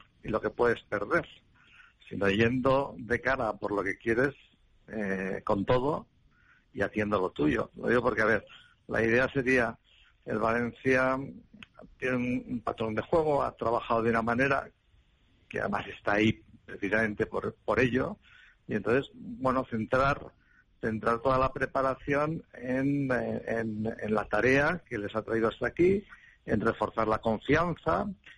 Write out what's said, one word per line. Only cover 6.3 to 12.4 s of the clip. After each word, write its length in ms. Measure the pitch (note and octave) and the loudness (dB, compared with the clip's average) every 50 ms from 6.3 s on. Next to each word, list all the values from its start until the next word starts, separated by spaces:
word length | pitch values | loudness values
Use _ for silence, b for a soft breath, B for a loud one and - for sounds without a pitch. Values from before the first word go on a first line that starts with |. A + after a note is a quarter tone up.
| b b b b b b b b _ | b b b b b b b b _
y 100 | B2+ G2+ | -4 -4
haciendo 360 | F#2+ - G#2+ G#2+ G#2 G#2 G2 | -2 -2 -2 -2 0 0 0
lo 120 | F#2 F2+ | 0 -2
tuyo. 380 | - - D3 D3+ - G#2+ - - _ | -2 0 0 2 2 0 -2 -6 _
Lo 140 | - - A2+ | -6 0 2
digo 120 | A#2 B2 | 2 2
porque, 200 | A#2 B2 G#2+ G#2+ | 2 2 0 2
a 40 | A2 | 2
ver, 200 | G#2+ A2 G2 - B B B B B B B _ | 2 2 0 -2 B B B B B B B _
la 160 | - A#2+ A2+ A2+ | -6 -2 0 2
idea 240 | A2+ A2+ B2 C3 B2+ - | 4 4 4 2 2 0
sería, 440 | C#3 B2 B2+ C3 B2+ A#2 A2+ - - b b b b b b b _ _ | 0 2 2 2 2 2 0 -2 -8 b b b b b b b _ _
el 140 | - A#2+ A2 | -4 -2 0
Valencia 760 | A2 A2+ A2+ A#2+ A#2+ A#2+ A#2 - - C3 C3 B2+ C3 C3 C3 C3+ C#3 - - - - _ - - - _ _ - - - - | 2 2 2 2 0 -2 -4 -2 2 2 4 4 4 2 0 -2 -4 -10 -12 -16 -20 _ -20 -20 -20 _ _ -20 -20 -20 -14
tiene 180 | _ B2+ B2+ B2+ | _ -4 -2 0
un, 300 | B2 B2 B2 B2 B2+ | 0 0 0 -2 -4